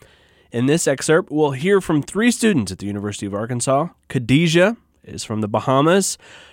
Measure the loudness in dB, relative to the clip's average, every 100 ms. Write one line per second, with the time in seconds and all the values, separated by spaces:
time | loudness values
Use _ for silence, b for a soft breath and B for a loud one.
0 | b b b b b -2 0 2 0 -2
1 | 2 2 2 0 0 0 2 2 2 -2
2 | -2 0 0 2 2 0 -2 -6 -8 -6
3 | -6 -8 -6 -6 -6 -4 0 0 -2 _
4 | -8 -6 0 2 4 4 2 0 _ _
5 | -16 -12 -8 -4 -2 -2 2 2 4 2
6 | 0 -6 B B B